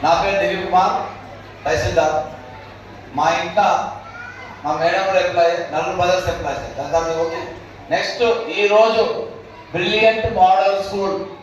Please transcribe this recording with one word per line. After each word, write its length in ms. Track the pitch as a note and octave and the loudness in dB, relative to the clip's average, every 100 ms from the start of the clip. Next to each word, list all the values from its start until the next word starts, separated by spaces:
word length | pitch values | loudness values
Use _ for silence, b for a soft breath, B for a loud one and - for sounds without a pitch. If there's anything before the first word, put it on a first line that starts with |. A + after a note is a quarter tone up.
నా 80 | D#3+ E3+ | 4 2
పేరు 160 | G3+ G3 | 2 0
దిలీప్ 240 | G3 F3 F3+ | 0 -2 2
కుమార్, 300 | G#3 G#3 - - - - - - - - | 2 2 0 -6 -12 -16 -16 -18 -8 -2
తహసీల్దార్. 520 | D#3 - E3 D#3 D#3 D#3 - - - - - - - - - | 0 2 2 2 0 -4 -10 -16 -18 -18 -18 -18 -18 -10 0
మా 80 | D#3+ E3+ | 2 2
ఇంట్లో 300 | E3+ G#3 F#3 - - - - - - - - - | 0 2 2 2 -2 -8 -14 -14 -14 -14 -16 -10
మా 80 | D3 | -4
మేడం 300 | D#3 E3 F#3 F#3+ | 0 2 2 2
కూడా 120 | F#3 F3+ | 2 2
ఎంప్లాయ్, 280 | F3 E3+ E3+ E3+ | 4 4 2 -2
నలుగురు 260 | D#3 D#3+ F#3 | -4 -2 0
బ్రదర్స్ 300 | F3 F#3 - | 2 2 0
ఎంప్లాయ్ 220 | - - - | -4 -4 -6
సార్. 180 | - - | -8 -8
దాని 160 | D#3 | -2
తర్వాత 240 | E3 E3 E3 E3 | 0 0 -2 -2
ఓకే. 160 | E3 D#3+ - - - - | -4 -8 -12 -16 -18 -4
నెక్స్ట్ 300 | F3 - - A#3 - - G3 | -2 -2 0 2 2 -2 0
ఈ 80 | G3+ | 4
రోజు 360 | G#3+ A3 - F3 - - - - - - | 6 6 4 0 -2 -8 -12 -18 -20 -8
బ్రిలియంట్ 540 | E3+ F3+ G#3+ A3 A3+ A#3 A3 | -4 0 4 4 4 -2 4
మోడల్ 380 | F#3 F#3+ G3 G3 | 6 6 4 0
స్కూల్ 320 | G3 G3+ F#3+ F#3+ D#3+ - | -2 -2 -2 -4 -6 -12